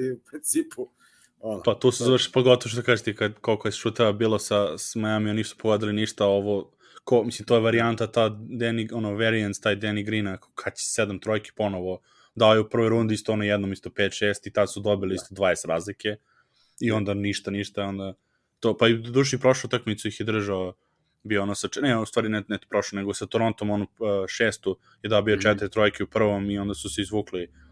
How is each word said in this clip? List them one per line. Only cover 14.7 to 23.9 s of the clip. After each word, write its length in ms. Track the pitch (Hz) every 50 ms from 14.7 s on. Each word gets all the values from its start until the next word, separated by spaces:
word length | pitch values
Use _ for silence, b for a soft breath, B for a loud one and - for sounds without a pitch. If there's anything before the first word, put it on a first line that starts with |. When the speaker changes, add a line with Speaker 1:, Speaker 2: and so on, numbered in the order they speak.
Speaker 2:
su 80 | - 101
dobili 300 | 101 104 104 98 98 92
Speaker 1:
Da. 40 | 95
Speaker 2:
isto 200 | - - - 95
dvadeset 340 | 98 98 90 85 - - 85
razlike. 480 | 82 82 87 104 95 _ - 107 104 - _ _ _ _ _ _ _ _ _ _ _ -
I 100 | 123 117
Speaker 1:
Da. 60 | 107
Speaker 2:
onda 180 | 110 98 101 98
ništa, 360 | 101 101 101 95 - - 104
ništa, 340 | 101 101 98 - - 104 98
onda 280 | 98 98 98 98 95 92 _ _ _ _ _ _ _ _ -
to, 160 | - 113 101
pa 120 | - 117 117
i 60 | 117
u 40 | 117
duši 400 | 117 120 120 135 139 135 131 123
prošlu 300 | - 127 131 - - 120
utakmicu 400 | 123 113 - 110 104 - - 104
ih 120 | - -
je 60 | 104
držao, 460 | 110 107 107 101 101 98 92 92 92 - _ _ _ _ _ _ _ _ _
bio 200 | - 107 107 101
ono 120 | 98 101 101
sa 140 | - - -
č-, 120 | - -
ne, 180 | 143 135 120 113
u 80 | 107
stvari 220 | - - 117 113 107
ne, 140 | 107 107 104 -
ne 100 | 101 - - -
prošlu, 280 | 107 101 - - 101
nego 180 | 98 98 101 98
sa 120 | - 104
Torontom, 440 | - - 113 113 113 104 - 107 104
onu, 140 | 104 104 98
e, 40 | -